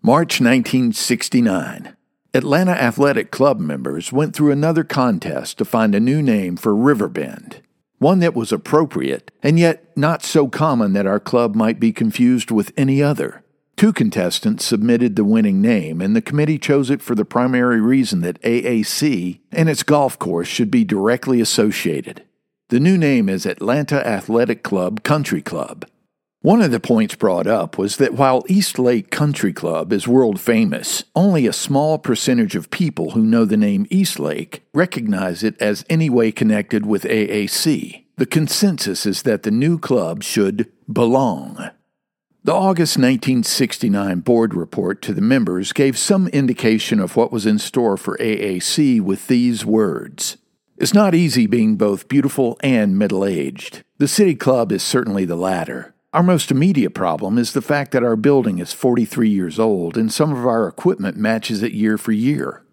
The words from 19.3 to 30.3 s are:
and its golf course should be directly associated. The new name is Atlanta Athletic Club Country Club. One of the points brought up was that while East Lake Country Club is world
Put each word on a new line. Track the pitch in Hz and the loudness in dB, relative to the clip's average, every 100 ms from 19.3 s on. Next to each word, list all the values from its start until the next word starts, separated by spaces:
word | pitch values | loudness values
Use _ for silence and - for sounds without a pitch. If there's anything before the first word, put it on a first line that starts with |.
| - _ | -8 _
and | 165 160 | 0 0
its | 147 | 0
golf | - 147 135 - | 0 2 2 -2
course | 90 85 87 | -4 -4 -4
should | - 110 | -2 0
be | 123 | 2
directly | 104 104 101 123 135 123 | 2 0 0 0 0 0
associated. | 110 - 107 92 90 73 - - _ _ _ _ _ | 0 2 0 0 -4 -4 -8 -16 _ _ _ _ _
The | 120 | 0
new | 156 190 | 2 2
name | 151 131 98 | 2 2 0
is | 95 95 | -2 -6
Atlanta | - 101 135 190 143 120 | -6 -2 -2 0 -2 -2
Athletic | 101 98 113 120 110 | -4 -2 0 0 -2
Club | - 98 90 110 | -2 -2 -2 -4
Country | - 151 143 85 | -2 -2 -2 -6
Club. | - 80 65 - - _ _ _ _ _ | -6 -8 -8 -12 -18 _ _ _ _ _
One | 151 220 | 2 4
of | 180 | 4
the | 117 | 0
points | - 113 107 - | 0 0 0 0
brought | 107 87 90 | 0 2 0
up | 110 85 - | -2 -2 -4
was | 101 - | -4 0
that | 139 | 0
while | 123 135 127 - | 2 2 2 2
East | 190 196 - | 0 2 0
Lake | 123 120 98 | 2 2 -2
Country | - 147 143 104 | -2 -2 0 -4
Club | 82 85 80 85 | -2 -4 -4 -2
is | 104 123 | -2 2
world | 127 120 | 4 4